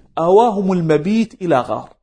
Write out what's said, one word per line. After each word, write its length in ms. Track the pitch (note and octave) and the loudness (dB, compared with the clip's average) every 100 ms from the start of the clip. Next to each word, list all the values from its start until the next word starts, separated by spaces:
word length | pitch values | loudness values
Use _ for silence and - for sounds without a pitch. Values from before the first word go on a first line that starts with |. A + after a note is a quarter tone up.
| _ - | _ -4
آواهم 540 | E3+ G3+ A#3+ G3+ F#3+ | 2 4 4 0 -2
المبيت 720 | F#3 D#3+ D3+ E3+ A3 A3 - | -2 0 0 0 -2 -2 -6
إلى 180 | F3 C3+ | -2 -2
غار، 300 | A#2 A2 - _ | -2 -8 -10 _